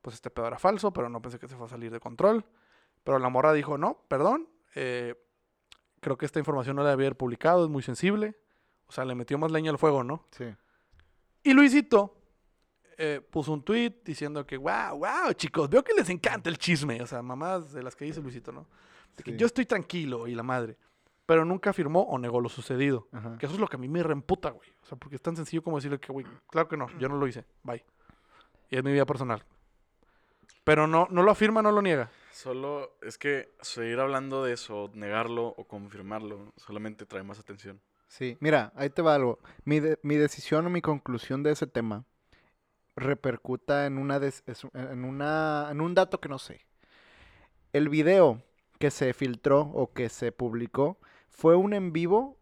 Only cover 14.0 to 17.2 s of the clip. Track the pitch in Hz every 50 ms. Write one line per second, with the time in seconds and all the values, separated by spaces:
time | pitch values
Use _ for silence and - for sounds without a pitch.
14 | _ - 151 - 151 147 147 147 143 - 143 131 135 165 196 226 220 - 151 143
15 | 160 208 254 339 370 277 - - - 151 - 165 147 143 175 262 269 - 453 392
16 | 202 165 180 175 - 214 - 196 - 208 165 - - 175 175 143 143 147 117 117
17 | 123 117 135 120